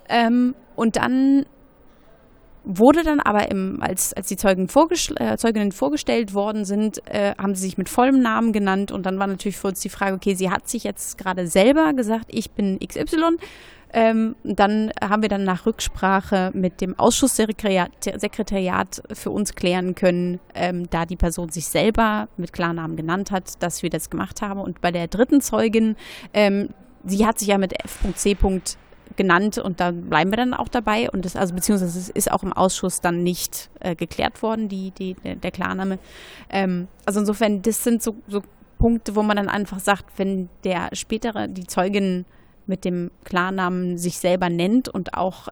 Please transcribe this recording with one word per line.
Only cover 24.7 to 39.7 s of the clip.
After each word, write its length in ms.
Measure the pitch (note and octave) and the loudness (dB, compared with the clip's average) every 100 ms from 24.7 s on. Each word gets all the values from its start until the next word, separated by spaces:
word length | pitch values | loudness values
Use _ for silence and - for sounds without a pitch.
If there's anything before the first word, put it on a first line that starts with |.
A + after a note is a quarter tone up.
| E3+ | -2
bei 100 | F3 | -2
der 160 | F3 E3+ | 0 -4
dritten 320 | F#3+ B3+ C#4+ | 0 4 4
Zeugin, 560 | - A3 A3+ A3 A3 G#3+ - - - | 2 0 2 2 2 0 -10 -18 -4
ähm, 360 | G#3 G#3 G3 G3+ - - - F3+ | 2 4 2 -2 -8 -20 -14 -6
sie 200 | G3 A3 | 2 2
hat 140 | A3+ | 2
sich 80 | G3+ | 2
ja 100 | G3 | 2
mit 240 | F#3 - | 2 -4
F 200 | - - | -10 -4
Punkt 180 | G3+ - | -4 0
C 160 | G3+ G3 | 0 2
Punkt 420 | G3+ F#3 - - - - - - | 2 0 -4 -12 -18 -20 -12 -2
genannt 420 | F#3+ F3 G#3 A#3 | 2 4 2 -2
und 220 | G3 E3+ | -6 -2
da 120 | F3 | -2
bleiben 400 | E3+ F3+ D#3+ F#3 | -2 -2 0 2
wir 40 | A3 | 0
dann 160 | B3+ | 0
auch 140 | - A3+ | -2 -2
dabei. 420 | B3 G#3+ G#3+ A#3+ | -2 0 0 0
Und 140 | G3 | -4
das, 140 | F3+ - | -6 -2
also 180 | F#3 F3+ | -2 0
beziehungsweise 420 | - G#3 F3+ F3 | 0 2 0 -4
es 120 | F#3 | -6
ist 200 | - - | -4 0
auch 140 | - | 0
im 80 | F#3 | -2
Ausschuss 480 | - F#3 - F#3 - | 0 0 2 -4 -2
dann 240 | F3+ E3+ | -2 0
nicht, 460 | F3 F3 - - - - | 0 -2 -6 -10 -14 -10
äh, 160 | - E3+ | -6 -6
geklärt 480 | E3+ - - - | -6 -2 -4 -2
worden, 240 | A3 A3 G#3+ | -4 -2 -4
die, 240 | G3 F#3+ | -6 -8
die, 220 | - F#3 | -8 -8
der, 240 | F#3 F#3 F#3 | -8 -10 -8
der 140 | F3+ | -8
Klarname. 460 | - F#3 F#3 F#3+ F#3+ - - - - - | -4 -4 -2 -2 -4 -8 -20 -20 -20 -6
Ähm, 400 | G3 F#3+ F3+ F#3 - - | -2 0 -2 -6 -8 -4
also 160 | G3+ | 0
insofern, 400 | G#3 G3+ A3 G3+ | 0 2 0 2
das 240 | G#3 G#3+ A#3+ | 0 0 0
sind 180 | A#3 | 0
so, 120 | A3+ A3 - | -2 -6 -8
so 140 | G3+ - - - - | -8 -8 -18 -20 2
Punkte, 380 | A#3 A#3 A3+ G#3 | 4 4 0 0
wo 80 | |
man 140 | G#3+ G#3 | 2 2
dann 100 | G3+ | 0
einfach 320 | G3+ G3+ | -2 -4